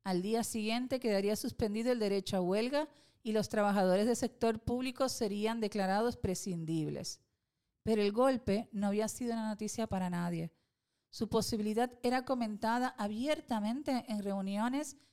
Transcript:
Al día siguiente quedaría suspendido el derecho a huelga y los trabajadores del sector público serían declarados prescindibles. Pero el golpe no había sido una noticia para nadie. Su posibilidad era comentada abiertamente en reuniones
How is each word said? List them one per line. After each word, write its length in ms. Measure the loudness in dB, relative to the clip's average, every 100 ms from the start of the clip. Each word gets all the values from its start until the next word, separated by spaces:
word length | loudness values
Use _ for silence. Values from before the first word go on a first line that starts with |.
Al 200 | -2 -2
día 200 | 0 0
siguiente 560 | 0 -2 -2 -2 -2 -2
quedaría 380 | 2 2 2 0
suspendido 560 | -2 -2 -2 0 0
el 80 | 2
derecho 360 | 2 0 0 0
a 40 |
huelga 480 | 2 2 2 0 -2 -8 _ _
y 80 | -2
los 180 | 0 0
trabajadores 580 | 2 2 4 4 6 4
del 100 | 2
sector 420 | -2 0 0 0
público 500 | -2 -2 -2 0 -2
serían 520 | 0 -2 0 0 0
declarados 560 | -2 0 2 2 0 0
prescindibles. 1040 | -2 -2 -4 -4 -2 -2 -2 -4 -8 -10 _ _ _ _ _ _
Pero 180 | 0 2
el 100 | 2
golpe 560 | 4 4 2 0 0 -2
no 160 | -2 0
había 180 | 0 -2
sido 280 | -2 -4
una 140 | -2 -2
noticia 380 | -4 -4 -4 -2
para 240 | -2 -2
nadie. 420 | -2 -2 -2 -6 -10 _ _ _ _ _
Su 180 | -6 0
posibilidad 640 | 2 2 0 0 0 0 0
era 220 | 0 0
comentada 640 | 0 -2 -2 -2 0 0 0 -2
abiertamente 1080 | -4 -2 0 -2 -2 -2 0 -2 0 -2 -2
en 140 | -4
reuniones 720 | -2 -2 -2 -2 0 -2 -4 -10 _